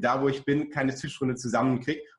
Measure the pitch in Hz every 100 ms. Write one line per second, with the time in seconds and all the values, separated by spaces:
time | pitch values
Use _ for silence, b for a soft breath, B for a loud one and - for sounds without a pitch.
0 | 120 131 139 135 - 143 151 147 135 135
1 | 147 - 127 127 123 110 131 123 - 110
2 | -